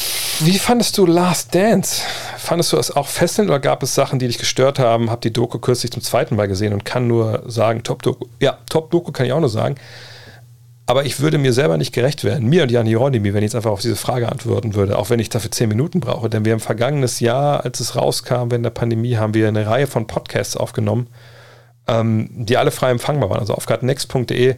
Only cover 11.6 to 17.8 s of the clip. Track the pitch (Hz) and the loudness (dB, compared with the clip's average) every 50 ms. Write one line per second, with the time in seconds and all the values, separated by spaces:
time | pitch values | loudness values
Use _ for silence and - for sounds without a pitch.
11.6 | 143 160 165 156 143 - - - 117 143 147 - - 104 104 - 107 113 156 180 | 4 2 2 0 -2 -2 -2 0 0 0 0 0 -2 -2 0 0 2 2 4 4
12.6 | 156 123 117 120 113 110 113 113 127 143 131 110 101 101 98 104 107 104 - 120 | 4 4 2 2 2 2 2 2 2 2 2 2 2 2 2 2 0 0 -2 -2
13.6 | 104 113 104 95 107 117 107 - - - 120 127 117 113 - - - 117 104 104 | -2 -2 -2 -2 -2 -2 -2 -2 -2 -2 -2 -2 -2 -2 -4 -4 -2 -2 -2 -2
14.6 | 107 110 98 107 98 98 - - 101 - 123 117 104 - - 117 - 104 - - | -2 -2 0 0 2 2 2 0 0 0 0 0 0 0 -2 -4 -4 -4 -2 -2
15.6 | 123 110 104 110 135 175 - 185 - 117 123 - 117 107 110 110 107 110 113 113 | 0 0 2 0 -2 0 -2 -4 -2 -2 -4 -2 -2 -2 -2 0 0 0 0 0
16.6 | - - 113 107 120 135 151 143 131 120 - - 120 117 117 135 143 147 143 - | -2 -4 -2 -2 0 0 0 0 0 -2 -2 0 0 0 2 2 2 0 0 0
17.6 | - - 120 - | -2 -4 -6 -6